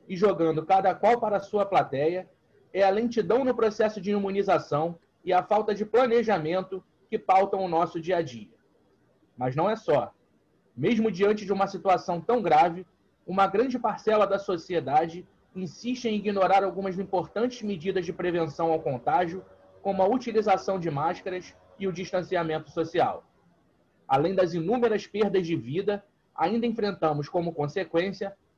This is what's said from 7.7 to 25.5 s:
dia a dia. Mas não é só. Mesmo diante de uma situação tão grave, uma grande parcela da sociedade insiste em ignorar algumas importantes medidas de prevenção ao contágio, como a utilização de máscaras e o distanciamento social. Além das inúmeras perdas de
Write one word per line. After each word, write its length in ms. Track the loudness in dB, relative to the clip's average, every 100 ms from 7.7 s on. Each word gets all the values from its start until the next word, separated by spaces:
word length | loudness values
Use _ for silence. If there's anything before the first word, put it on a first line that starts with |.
| 0 0 -2
dia 160 | -2 -2
a 40 |
dia. 300 | -2 -10 -18 _ _ _ _ _ _ _ _ -6
Mas 180 | -4
não 160 | 0 0
é 60 | -2
só. 360 | 0 0 0 -10 _ _ _ _ _ -4
Mesmo 320 | 0 2 0
diante 360 | 2 0 0
de 80 | -2
uma 160 | -2 -2
situação 520 | -2 0 0 0 -4
tão 220 | 0 0
grave, 420 | 6 6 6 2 -12 _ _ _
uma 220 | -4 2 2
grande 320 | 4 0 0
parcela 480 | -2 -2 2 2 4
da 140 | 0
sociedade 840 | -2 -6 -2 -4 2 2 0 -4 -16 _ _
insiste 520 | -10 -10 -8 -6 -4 -2
em 100 | -2
ignorar 480 | 0 2 4 4
algumas 340 | 2 -2 -4 -6
importantes 640 | -4 -4 -4 -4 -4 -4
medidas 420 | -8 -4 -4 -4
de 80 | -4
prevenção 600 | -4 -2 -2 -2 -2 -2
ao 80 | 0
contágio, 640 | -2 -4 0 0 0 -6 -14 -20 -20 -8
como 200 | -4 2
a 60 | 2
utilização 720 | 2 0 -2 2 0 0 -4
de 100 | -4
máscaras 640 | -2 -2 -4 -8 -10 -12 -20 _ -8
e 80 | -6
o 60 |
distanciamento 800 | -6 -4 -6 -2 -4 -2 -4 -6
social. 500 | -6 -2 0 0 -2 -14 _ _ _ _ _ _ _ 0
Além 260 | 2 2
das 180 | 2 0
inúmeras 540 | 0 -2 0 2 0 -2
perdas 400 | -2 0 0
de 80 | 0